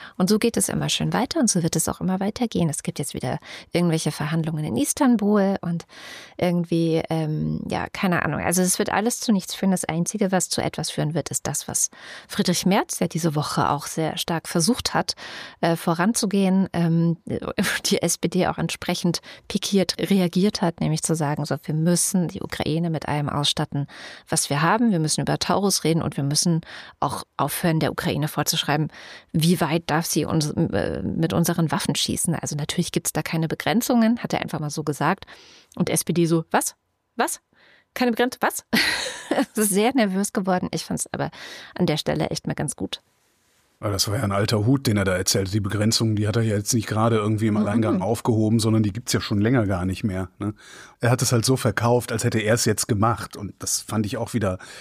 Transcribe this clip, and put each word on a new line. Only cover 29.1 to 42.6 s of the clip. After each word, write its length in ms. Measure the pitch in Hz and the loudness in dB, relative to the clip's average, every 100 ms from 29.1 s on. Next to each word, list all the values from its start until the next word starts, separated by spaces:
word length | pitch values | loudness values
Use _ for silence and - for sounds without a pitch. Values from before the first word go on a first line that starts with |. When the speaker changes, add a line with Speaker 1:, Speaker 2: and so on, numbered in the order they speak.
| - - | -20 -4
Speaker 1:
wie 280 | 165 160 180 | 2 4 4
weit 240 | 151 165 - | 2 0 0
darf 180 | 147 165 | -2 0
sie 200 | 170 - | -2 0
uns, 260 | 160 151 | 0 0
äh, 500 | - - - - - | 0 0 0 -2 -2
mit 320 | - - 160 | -4 0 0
unseren 380 | - 165 185 160 | 2 0 2 0
Waffen 240 | - - 143 | 0 -2 -2
schießen. 400 | - - - 160 | -2 -2 -2 -4
Also 200 | - 151 | -4 -6
natürlich 360 | 147 - 165 | -4 -2 -2
gibt's 220 | - - | -2 -2
da 80 | - | -4
keine 260 | - 165 160 | -2 -2 -2
Begrenzungen, 720 | - - 156 - 240 226 233 | -2 0 0 2 4 4 2
hat 140 | - | -2
er 80 | - | -4
einfach 180 | - 147 | -4 -4
mal 100 | 147 | -4
so 140 | 151 | -4
gesagt. 420 | 151 143 147 190 - - - - _ - | -4 0 0 0 -4 -20 -20 -20 _ -4
Und 140 | 175 | -2
S 140 | 160 | 0
P 100 | - | 0
D 120 | 170 165 | 2 4
so, 200 | 165 165 | 2 2
„Was? 240 | - - - _ _ _ - | 0 -2 -8 _ _ _ -4
Was? 260 | 277 - _ _ _ _ _ | -4 -4 _ _ _ _ _
Keine 180 | - 247 | -2 0
Begrenzung? 300 | 226 240 - | 2 0 0
Was?“ 240 | 254 - - | -2 -2 -2
<laughs> 40 | 214 - - - - - | 0 0 -2 -6 -10 -4
Das 360 | - 269 - 214 | -2 -2 0 0
ist 60 | |
sehr 220 | 190 220 | 2 2
nervös 380 | 262 214 185 202 | 4 2 2 -2
geworden. 380 | - 185 185 180 | -2 0 0 0
Ich 140 | - - | -6 -6
fand's 220 | 170 - | -6 -4
aber 200 | - 143 - - - - - | -4 -6 -8 -16 -16 -12 -2
an 100 | 170 | 0
der 120 | 151 | 0
Stelle 320 | - 151 160 | 0 -2 -2
echt 180 | 151 - | -2 -4
mal 60 | |
ganz 240 | 147 | -4